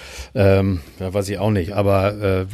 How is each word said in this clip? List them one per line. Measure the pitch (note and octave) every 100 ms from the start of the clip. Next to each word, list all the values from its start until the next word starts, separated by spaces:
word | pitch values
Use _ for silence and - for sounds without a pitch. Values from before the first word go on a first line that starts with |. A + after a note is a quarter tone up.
| - - - -
ähm, | G2 G2 G2 F2+ - -
ja, | F#2
weiß | G2+ F#2+
ich | F#2+
auch | G#2
nicht, | G#2 E2
aber, | G2 G2+ G2 G2 G#2
äh, | G2+ F#2 F#2+